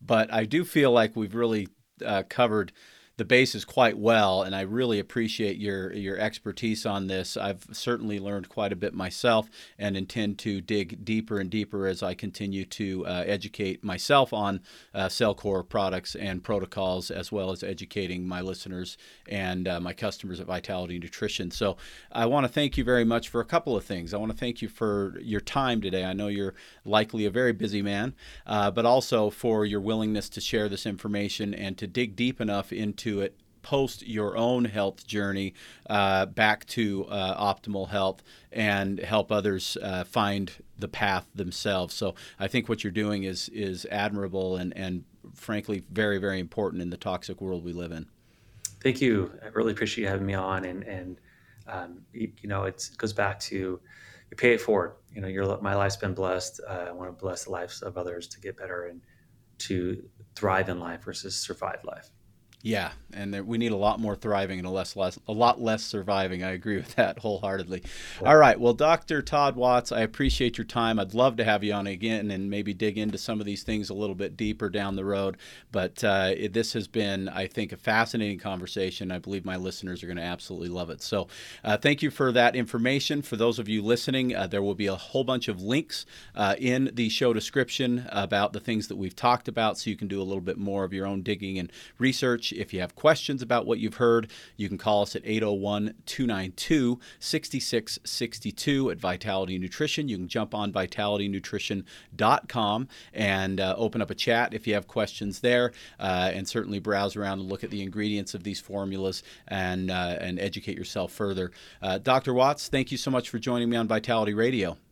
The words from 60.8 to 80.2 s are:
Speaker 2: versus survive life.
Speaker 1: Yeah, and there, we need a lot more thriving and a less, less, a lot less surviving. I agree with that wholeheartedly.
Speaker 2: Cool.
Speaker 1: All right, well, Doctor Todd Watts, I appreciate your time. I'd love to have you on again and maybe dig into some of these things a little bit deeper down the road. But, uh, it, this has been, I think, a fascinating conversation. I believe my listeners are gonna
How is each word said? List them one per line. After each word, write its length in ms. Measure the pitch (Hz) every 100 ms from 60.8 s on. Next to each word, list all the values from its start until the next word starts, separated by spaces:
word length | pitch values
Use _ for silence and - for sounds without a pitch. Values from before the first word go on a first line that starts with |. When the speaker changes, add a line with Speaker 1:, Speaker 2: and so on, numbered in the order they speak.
| 85 82
Speaker 2:
versus 320 | - 85 95 -
survive 460 | - - 95 -
life. 260 | - - - _ _ _ _ -
Speaker 1:
Yeah, 320 | 113 107 82 - -
and 180 | 101 101
there, 120 | 98
we 160 | 95 117
need 140 | 117
a 40 | 101
lot 220 | 104 107
more 160 | 110 98
thriving 420 | 110 101 98 92
and 100 | 90
a 40 |
less, 240 | 95 90 -
less, 240 | 92 - -
a 40 |
lot 300 | 107 120 -
less 220 | 117 110
surviving. 600 | - 107 95 98 95 90
I 100 | 92
agree 240 | 92 107 101
with 180 | - -
that 240 | 117 -
wholeheartedly. 640 | 113 98 101 95 87 92 - - - -
Speaker 2:
Cool. 100 | 95
Speaker 1:
All 100 | 156
right, 220 | 139 110
well, 140 | 120
Doctor 480 | 117 151 165 - 151
Todd 340 | 135 147 139 123
Watts, 360 | 123 123 -
I 80 | 113
appreciate 580 | 110 - 135 - 123 117
your 80 | 110
time. 320 | 120 113 110
I'd 160 | 95
love 240 | 107 131 113
to 60 |
have 200 | 113 107
you 100 | 104
on 120 | 101 101
again 460 | 92 113 113 104
and 180 | 95 98
maybe 240 | 101 101
dig 240 | 95 107 101
into 220 | 107 101
some 200 | - 110
of 60 | 104
these 160 | 101
things 300 | - 110 101
a 20 |
little 220 | 101 104 92
bit 200 | 98 -
deeper 360 | 110 107 104
down 240 | 98 98 95
the 100 | 95
road. 320 | 98 98 92 - - -
But, 320 | 104 92 -
uh, 300 | 107 98 95 98
it, 180 | 101
this 200 | 104 110
has 140 | 120 95
been, 420 | 113 101 98 95
I 160 | 92 95
think, 260 | - 101
a 60 | -
fascinating 600 | - 110 113 123 104 98
conversation. 720 | 107 92 87 - 92 - 95
I 80 | 90
believe 260 | 87 98 92
my 120 | 92
listeners 440 | 92 - 95 87
are 60 | 87
gonna 140 | 90